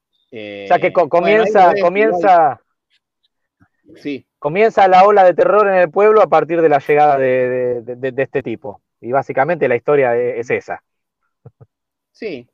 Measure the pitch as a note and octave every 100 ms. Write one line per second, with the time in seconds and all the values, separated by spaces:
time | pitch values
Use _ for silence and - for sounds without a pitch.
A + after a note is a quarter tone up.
0 | _ _ _ A#2 G#2 G2+ G2+ F3 F3 F#3
1 | D#3+ F3 F3 G#3+ G#3 G#3+ F3+ G3+ F3 G3
2 | A3 F3+ G3 F3 D3+ A#2 _ _ _ _
3 | _ _ _ _ _ _ _ _ _ -
4 | D3+ C3 _ _ D3 F3+ A3 G#3+ F#3+ F#3
5 | G3+ G#3 F#3 F3 F3 G3+ G3+ F#3 E3+ F#3
6 | G#3 G#3+ F3 D#3+ D3 E3+ D#3+ C#3 - D3
7 | D3 C#3 C3 B2+ B2+ B2+ B2 A#2+ A2+ B2
8 | C3 B2 C3 C#3 B2 A2 G#2 G2 _ _
9 | A2+ C3+ C3+ C3+ C#3 E3+ C#3 A#2+ - D3
10 | B2+ A#2 B2 A#2 B2 A2 - F2 _ _
11 | _ _ _ _ - _ _ _ _ _
12 | _ - A3 C3+ B2